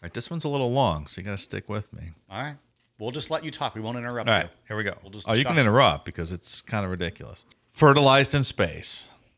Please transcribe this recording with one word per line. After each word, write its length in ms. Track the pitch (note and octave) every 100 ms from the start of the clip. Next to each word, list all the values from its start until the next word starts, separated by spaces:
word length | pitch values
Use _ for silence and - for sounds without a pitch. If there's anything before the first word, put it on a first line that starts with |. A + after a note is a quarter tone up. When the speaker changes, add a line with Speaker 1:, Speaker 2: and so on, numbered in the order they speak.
Speaker 1:
right, 120 | G2+
this 160 | - -
one's 120 | E3+ D3+
a 40 |
little 220 | C#3+ B2
long, 360 | C3 B2 D#2 D2
so 120 | -
you 40 | G2
gotta 120 | G2
stick 300 | - G2 -
with 220 | G#2 -
me. 180 | - E2 D#2+ _
Speaker 2:
All 120 | G2
right. 140 | C#3+ C#3+ _ _ _ -
We'll 120 | A2
just 180 | C#3 -
let 140 | D#3
you 80 | D#3
talk. 240 | - C3+ A2+
We 60 |
won't 160 | A2 B2
interrupt 300 | A#2+ A#2+ A2
Speaker 1:
All 80 | G#2
right, 100 | F2
Speaker 2:
you. 40 | _ -
Speaker 1:
here 100 | G#2+
we 60 |
go. 120 | G2+ F2+
Speaker 2:
We'll 80 | G2
just 180 | G2+ -
Speaker 1:
Oh, 40 |
you 100 | A2+
Speaker 2:
shut 40 | C3+
Speaker 1:
can 60 | E3
Speaker 2:
up. 20 |
Speaker 1:
interrupt 440 | A#2 A#2 A#2+ D2 -
because 260 | E2 E2
it's 300 | F2 - -
kinda 260 | - A2 F#2+
ridiculous. 580 | F2+ F2 - - - - _ _
Fertilized 640 | - D3+ C#3 C#3 C3+ C3+
in 100 | C#3+
Space. 680 | C3 - F2 D#2 - - - _ _